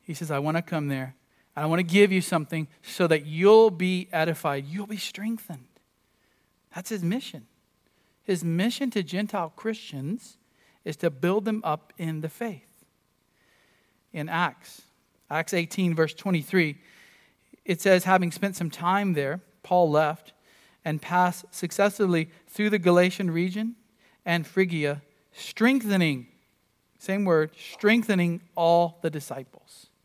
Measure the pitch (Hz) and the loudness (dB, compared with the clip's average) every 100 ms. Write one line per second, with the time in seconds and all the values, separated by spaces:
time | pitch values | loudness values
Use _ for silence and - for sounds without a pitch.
0 | - 151 160 143 147 160 - 165 143 135 | -12 -10 -4 -2 0 -2 -2 -4 -4 -6
1 | 131 - _ _ _ - 156 165 175 190 | -8 -14 _ _ _ -6 -2 0 2 6
2 | 202 190 - 170 147 160 151 _ - - | 6 4 0 -4 -2 -6 -8 _ -18 -2
3 | 175 156 147 160 190 220 220 170 185 180 | 2 2 0 2 6 8 6 4 -2 -2
4 | 185 165 160 160 151 139 139 180 208 208 | -4 -2 -2 -2 -4 -4 -6 -10 -10 -10
5 | - - 214 226 - 147 123 _ _ _ | -10 -8 -8 -8 -12 -16 -18 _ _ _
6 | _ _ _ _ _ _ _ - 185 214 | _ _ _ _ _ _ _ -16 -10 -4
7 | 170 233 - 147 110 _ _ _ _ _ | -2 -4 -6 -18 -20 _ _ _ _ _
8 | _ _ - 180 165 165 220 - 269 214 | _ _ -6 -4 -2 -2 -2 -2 -4 -4
9 | 165 180 208 202 165 - 220 220 - 139 | -4 -6 -4 -6 -8 -8 -8 -8 -12 -10
10 | 139 233 - _ _ _ _ _ - 147 | -8 -8 -12 _ _ _ _ _ -12 -4
11 | 170 135 175 202 208 214 165 156 _ - | -4 -2 -2 0 -2 -4 -4 -6 _ -10
12 | 165 156 156 - 233 156 _ _ _ _ | -8 -6 -8 -8 -10 -10 _ _ _ _
13 | _ _ _ _ _ _ _ _ _ _ | _ _ _ _ _ _ _ _ _ _
14 | _ 165 151 170 170 - - - _ _ | _ -12 -6 -2 -4 -6 -20 -20 _ _
15 | _ _ _ 151 160 180 165 - 180 165 | _ _ _ -6 -2 -4 -2 0 0 2
16 | 156 - 196 175 143 185 156 143 _ _ | 0 -2 -2 -2 2 0 0 -4 _ _
17 | - _ _ _ _ - - 170 196 185 | -20 _ _ _ _ -16 -6 -2 4 4
18 | 185 185 175 - 202 190 165 - 170 196 | 6 2 2 -2 -6 -4 -8 -4 0 0
19 | 202 156 139 175 _ _ - 180 170 147 | 2 0 -2 -6 _ _ 0 4 4 4
20 | 156 160 - _ _ _ _ _ 170 151 | 2 -2 -14 _ _ _ _ _ -6 -6
21 | - 175 180 175 - - 175 - 202 202 | -2 2 2 0 -14 -10 -6 0 0 2
22 | 196 170 160 - _ - 208 208 175 175 | 2 2 0 -10 _ -2 0 2 6 6
23 | 180 185 185 165 185 196 226 240 _ _ | 4 2 -4 -2 -2 -4 -6 -8 _ _
24 | _ _ - 170 156 - 190 165 147 143 | _ _ -4 -2 -2 0 0 0 -2 -4
25 | _ _ _ - - - 226 269 220 196 | _ _ _ -18 -16 0 2 2 0 2
26 | 160 135 123 _ _ _ _ _ _ _ | 2 0 -8 _ _ _ _ _ _ _
27 | - 196 196 160 156 - - - 208 233 | -6 -2 2 2 2 -6 -20 0 4 4
28 | 220 185 170 170 _ - 170 170 170 165 | 4 2 2 -2 _ 0 4 4 2 -2
29 | 165 151 - 131 127 - _ - _ _ | -6 -6 -10 -12 -12 -20 _ -20 _ _